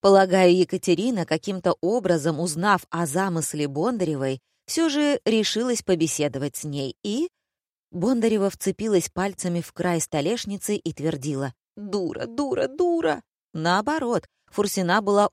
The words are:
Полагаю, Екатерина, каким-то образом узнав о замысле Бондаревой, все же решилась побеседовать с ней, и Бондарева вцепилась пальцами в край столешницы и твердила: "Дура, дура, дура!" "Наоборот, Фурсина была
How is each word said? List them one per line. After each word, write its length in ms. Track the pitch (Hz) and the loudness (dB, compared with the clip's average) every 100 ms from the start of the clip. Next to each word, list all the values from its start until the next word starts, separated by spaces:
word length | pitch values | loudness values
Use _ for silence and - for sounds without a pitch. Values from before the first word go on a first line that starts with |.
Полагаю, 560 | 196 196 190 190 185 180 | 8 8 6 6 6 6
Екатерина, 680 | 175 185 - 170 226 226 165 | 4 0 2 2 2 -2 -2
каким-то 500 | 160 - 190 175 - | -2 -2 -4 0 0
образом 600 | 170 233 185 170 147 151 | 0 0 2 2 2 -2
узнав 460 | 175 151 196 190 - | -4 -2 0 0 0
о 160 | 170 170 | -4 -2
замысле 640 | 151 196 165 151 151 147 | -2 -2 -2 -4 -4 -4
Бондаревой, 720 | 139 196 240 175 147 135 135 _ _ - | -2 -2 -2 -2 -2 -2 -4 _ _ -8
все 220 | - 330 | -2 0
же 320 | 285 294 285 | 2 0 0
решилась 580 | - 220 208 208 247 240 | 0 0 0 -2 -2 -2
побеседовать 760 | - 180 156 - 147 131 143 - | 0 0 0 -2 -4 -2 -6 -8
с 80 | |
ней, 320 | 151 143 135 - | -8 -6 -8 -8
и 260 | 208 220 349 _ _ _ _ _ _ | -6 -4 -4 _ _ _ _ _ _
Бондарева 600 | - 190 254 226 220 196 | -4 0 2 2 2 0
вцепилась 580 | - - - 220 196 - | -2 -6 -4 0 0 0
пальцами 520 | - 196 190 180 175 | -4 -4 -4 -4 -4
в 120 | 160 | -6
край 280 | - 180 170 | -4 -2 -2
столешницы 760 | - 156 147 233 - 196 - 208 | -2 -2 -2 -4 -6 -8 -4 -4
и 160 | - | -4
твердила: 600 | - 147 151 135 139 135 - _ - | -6 -4 -4 -6 -4 -6 -10 _ -16
"Дура, 500 | 208 202 175 - 233 | -8 -4 -4 -6 -10
дура, 420 | 233 285 - - | -4 -4 -2 -4
дура!" 540 | 277 359 339 330 147 - _ _ | 0 0 2 0 -2 -6 _ _
"Наоборот, 760 | 160 160 180 214 311 247 226 - _ _ | -4 0 0 0 -4 -2 -2 -4 _ _
Фурсина 560 | - 202 202 180 190 | -4 -2 0 2 2
была 260 | 202 202 208 | 2 2 2